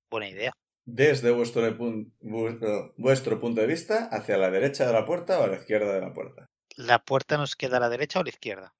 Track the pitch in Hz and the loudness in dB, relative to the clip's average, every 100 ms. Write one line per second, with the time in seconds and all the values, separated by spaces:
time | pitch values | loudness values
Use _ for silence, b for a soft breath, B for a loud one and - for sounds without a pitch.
0 | - 113 101 95 120 - _ _ - 117 | -8 -8 -8 -6 -8 -8 _ _ -6 2
1 | 151 131 120 120 117 120 113 110 120 110 | 4 4 2 2 0 0 0 -2 -6 -6
2 | 107 _ 113 113 113 117 110 101 - - | -10 _ -10 -4 -4 -4 -4 -4 -6 -2
3 | 127 131 - 110 117 113 110 160 - 214 | 2 2 2 -2 -2 0 2 0 0 -2
4 | 233 107 - 98 95 95 139 139 127 113 | -2 -6 0 2 4 2 2 2 2 2
5 | 101 175 170 180 107 95 - 107 104 95 | 2 -2 0 2 2 0 0 0 2 -2
6 | 95 - - - - _ _ - 120 120 | -4 -10 -12 -16 -20 _ _ -6 4 4
7 | - 135 - 151 143 - 131 123 120 123 | 4 -2 0 -2 -2 -4 -2 2 2 0
8 | 151 185 147 - 117 95 95 | -2 -2 -4 -6 -10 -10 -12